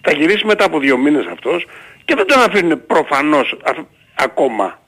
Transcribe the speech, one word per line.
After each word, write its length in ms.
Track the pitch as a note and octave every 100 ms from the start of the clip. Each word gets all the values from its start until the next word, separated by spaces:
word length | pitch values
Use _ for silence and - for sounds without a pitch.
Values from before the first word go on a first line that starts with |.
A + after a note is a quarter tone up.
θα 100 | F#3
γυρίσει 340 | D3 D#3+ G#3 G#3+
μετά 200 | G#3 G3
από 140 | D#3+
δύο 180 | C#3 B2+
μήνες 280 | C#3+ D3 -
αυτός 340 | - - F3 - - - - -
και 100 | C#4
δεν 120 | F#3+
τον 120 | C4+
αφήνουν 460 | A3 G3 E3+ D3 -
προφανώς 720 | E3 C#3+ C#3+ D3+ D3+ A#2+ -
αφ-, 220 | - C#3+ C#3+ _ _ -
ακόμα. 640 | C3+ - B2+ A2 F#2+ -